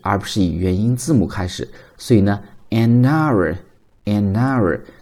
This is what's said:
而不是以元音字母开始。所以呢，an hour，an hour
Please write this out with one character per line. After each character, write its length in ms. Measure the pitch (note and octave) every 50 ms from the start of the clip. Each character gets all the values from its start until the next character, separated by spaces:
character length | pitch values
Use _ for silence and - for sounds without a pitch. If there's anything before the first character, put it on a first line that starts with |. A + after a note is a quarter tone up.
而 180 | - F#2+ G2+ G2
不 60 | G2
是 140 | - - G#2+
以 120 | G2 F2
元 260 | D#2+ E2 F2+ F#2 F#2 F2+
音 180 | G#2+ A#2 B2
字 160 | B2 - -
母 140 | D#3+ B2 F2+
开 200 | C#2+ - F#2 F2+
始。 220 | F2+ - - - - - - - - _
所 200 | - - - B2+
以 40 | G#2+
呢 200 | G2+ G#2 G2+ G2+ - - - - - -
，an 320 | - A2+ A2+ A2+ A#2 B2
hour，an 1300 | B2 C3 D3+ D#3+ D#3 D#3 B2+ G2+ F2 D#2 D#2+ F#2+ - - _ _ _ _ _ _ _ G#2 G#2 G#2 G2+ G2 F#2+
hour 460 | G#2+ A#2+ C3 C3+ B2+ G#2+ F2 D2+ - - - - -